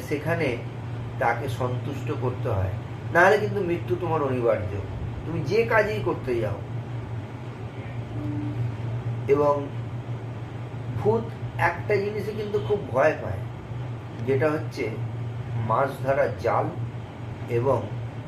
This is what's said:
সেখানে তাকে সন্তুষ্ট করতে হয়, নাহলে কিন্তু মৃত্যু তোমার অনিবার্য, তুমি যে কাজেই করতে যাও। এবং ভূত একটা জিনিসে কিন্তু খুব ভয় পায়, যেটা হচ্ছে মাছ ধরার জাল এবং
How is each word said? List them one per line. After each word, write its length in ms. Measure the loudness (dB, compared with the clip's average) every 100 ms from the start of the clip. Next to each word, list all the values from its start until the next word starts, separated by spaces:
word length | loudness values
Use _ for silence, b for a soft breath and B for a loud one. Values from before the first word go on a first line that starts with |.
| 0
সেখানে 400 | -2 0 2 2 0 -4 -8 -6 -6 -6 0
তাকে 260 | 2 2 -2 -2
সন্তুষ্ট 480 | 0 -2 -4 -4 -4 -2
করতে 260 | -2 0 0
হয়, 240 | 0 0 -2 -6 -8 0
নাহলে 260 | 8 8 8
কিন্তু 160 | 4 0 0
মৃত্যু 240 | 0 0 0
তোমার 180 | 2 2 2
অনিবার্য, 440 | 2 4 4 2 -4 -4 -6 -6 -6
তুমি 180 | -4 -4 2
যে 100 | 2 4
কাজেই 300 | 4 4 2 0
করতে 240 | -2 0 0
যাও। 180 | 0 -2 -6 -6 -6 -6 -6 -6 -8 -8 -10 -10 -10 -8 -8 -6 -6 -4 -4 -2 -2 -2 -2 -4 -4 -4 -2 -2 4
এবং 200 | 6 6 4 0 -6 -6 -6 -6 -6 -6 -8 -8 -8 -8 -8 -4 0
ভূত 280 | 4 4 2 -6 -6 2 2
একটা 240 | 2 2 2
জিনিসে 280 | 2 -2 -4 -4
কিন্তু 180 | -2 0 2
খুব 120 | 0 2
ভয় 220 | 4 4 4
পায়, 200 | -2 -4 -6 -8 -8 -6 -6 -6 -8 -4 2
যেটা 200 | 4 4 2
হচ্ছে 280 | -2 -4 -4 -2 -4 -4 -6 -6 -4 -2 2
মাছ 200 | 4 2 2 2
ধরার 260 | 4 2 2 2
জাল 200 | 2 2 -2 -4 -6 -8 -10 -8 -8 -2 2
এবং 220 | 4 2 0 -6 -6 -8